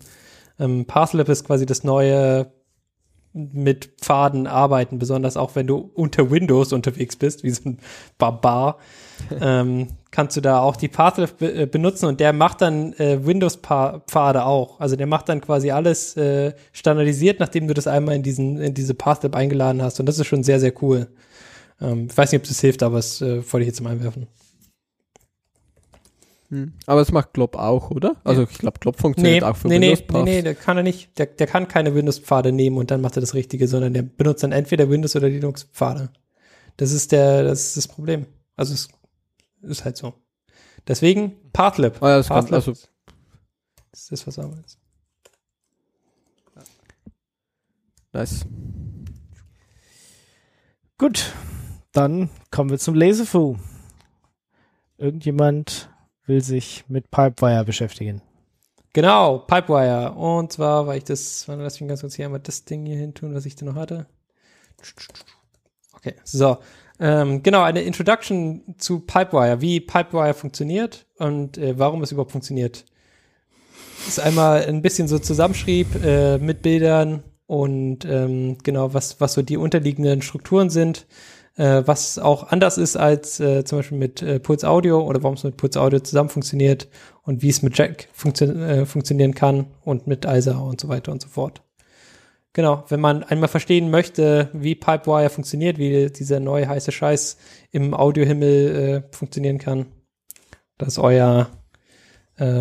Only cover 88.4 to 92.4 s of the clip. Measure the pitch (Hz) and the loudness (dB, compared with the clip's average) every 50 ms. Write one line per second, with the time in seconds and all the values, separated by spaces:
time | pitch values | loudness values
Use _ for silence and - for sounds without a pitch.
88.4 | 147 139 156 170 165 165 147 135 139 139 - 151 135 - 143 139 139 135 135 - | 0 0 0 -2 -2 -2 0 0 0 0 -2 -4 -2 -2 0 2 2 2 2 2
89.4 | 143 139 139 139 139 139 - _ - - 139 120 - 143 139 131 - 143 135 127 | 2 2 2 2 -2 -4 -8 _ -6 -4 -4 -4 -2 -4 -4 -4 -2 0 2 2
90.4 | 127 135 127 131 135 131 127 - - 147 135 123 - 156 147 131 - 139 - 143 | 2 2 0 -2 -4 -8 -8 -8 -8 -6 -6 -6 -6 -8 -10 -10 -12 -12 -8 -8
91.4 | 135 156 - - _ _ _ _ _ _ _ _ _ _ _ _ _ _ _ _ | -8 -8 -8 -14 _ _ _ _ _ _ _ _ _ _ _ _ _ _ _ _